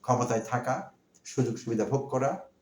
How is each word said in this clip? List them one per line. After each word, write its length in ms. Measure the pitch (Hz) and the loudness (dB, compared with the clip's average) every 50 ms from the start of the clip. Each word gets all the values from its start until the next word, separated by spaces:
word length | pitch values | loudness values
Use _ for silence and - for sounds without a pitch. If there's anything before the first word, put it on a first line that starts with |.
ক্ষমতায় 380 | - - 123 120 120 113 113 110 | 4 2 2 4 4 2 0 -2
থাকা, 520 | - - 127 120 - 127 110 101 - - - _ _ _ _ _ _ | 0 0 -2 -2 0 0 -2 -2 -4 -10 -16 _ _ _ _ _ _
সুযোগ 320 | - - - 131 120 110 | -4 0 0 2 2 0
সুবিধা 280 | - - 117 113 107 - | -4 -4 -2 0 0 2
ভোগ 240 | - 139 131 - - | 2 0 -2 0 0
করা 400 | 131 127 135 - 185 - - - _ _ | 0 0 2 0 0 -2 -8 -16 _ _